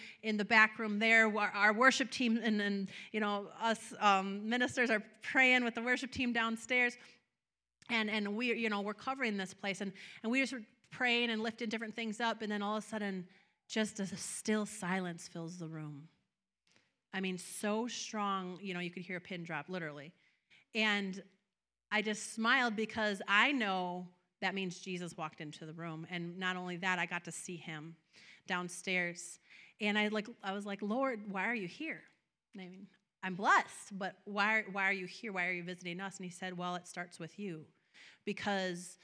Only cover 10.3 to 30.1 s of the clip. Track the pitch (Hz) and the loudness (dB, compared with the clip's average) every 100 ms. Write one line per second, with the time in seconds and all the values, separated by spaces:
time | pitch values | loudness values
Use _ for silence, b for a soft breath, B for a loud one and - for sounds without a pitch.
10.3 | 262 262 262 214 _ _ - 247 240 240 | 2 2 -2 -12 _ _ -2 2 4 2
11.3 | 220 226 220 233 220 226 220 226 208 233 | 0 -2 -2 -4 -2 -4 -4 -6 0 0
12.3 | 220 214 208 202 214 208 220 208 190 175 | 0 -2 -2 0 -2 -4 -4 -4 -4 -8
13.3 | b b b _ 220 214 - 190 202 - | b b b _ 0 0 -2 -6 -6 -8
14.3 | - - 214 208 - 175 190 180 170 - | -6 0 0 0 -4 -2 0 -2 -6 -10
15.3 | 170 165 180 160 160 151 147 160 _ _ | -8 -8 -8 -8 -8 -8 -10 -16 _ _
16.3 | _ _ _ _ b b b _ 190 190 | _ _ _ _ b b b _ -4 -2
17.3 | 180 - - 208 214 240 - - 220 202 | -4 -6 -4 0 0 -2 -4 -6 -4 0
18.3 | 190 180 180 196 180 175 175 175 185 - | -2 -4 -8 -6 -4 -4 -6 -8 -8 -6
19.3 | 180 170 156 151 180 160 147 143 - b | -10 -6 -6 -4 -6 -6 -8 -14 -18 b
20.3 | b b b b 220 214 202 196 190 - | b b b b 0 2 2 0 -6 -12
21.3 | _ _ _ _ _ _ 208 208 214 - | _ _ _ _ _ _ 0 0 -2 -6
22.3 | - 226 269 247 208 220 214 214 196 214 | -2 2 4 4 0 -2 0 -2 -2 4
23.3 | 202 247 285 208 185 180 180 180 - _ | 6 6 4 0 0 -2 -4 -10 -16 _
24.3 | _ 190 190 185 175 196 180 175 - 156 | _ -2 0 -4 -6 -8 -6 -6 -6 -8
25.3 | - 156 - 156 160 170 160 165 175 170 | -8 -12 -12 -14 -10 -8 -8 -8 -6 -6
26.3 | 175 185 185 180 175 190 180 170 175 170 | -4 -2 -2 -4 -2 0 0 0 -4 -6
27.3 | - - 170 160 156 156 165 B B B | -10 -10 -10 -8 -10 -10 -16 B B B
28.3 | B - 180 180 175 - 185 175 175 - | B -4 -2 -2 -6 0 0 0 -4 -12
29.3 | - B B B B 208 208 214 | -16 B B B B 0 2 2